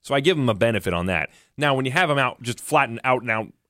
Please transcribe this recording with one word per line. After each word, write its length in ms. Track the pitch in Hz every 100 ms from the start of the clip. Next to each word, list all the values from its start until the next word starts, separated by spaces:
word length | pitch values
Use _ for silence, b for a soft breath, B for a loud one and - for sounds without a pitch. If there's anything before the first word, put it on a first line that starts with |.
So 120 | -
I 60 | 139
give 180 | 143 170
him 100 | 127
a 60 |
benefit 400 | 104 117 110 98
on 120 | 87 90
that. 240 | 87 76 b b -
Now, 180 | 147
when 100 | 135
you 60 | 131
have 180 | 139 180
him 80 | 143
out, 220 | 127 -
just 180 | 120 117
flat 280 | - 151 135
and 120 | 117
out 200 | 127 127
and 80 | 120
out, 180 | 110 107 - _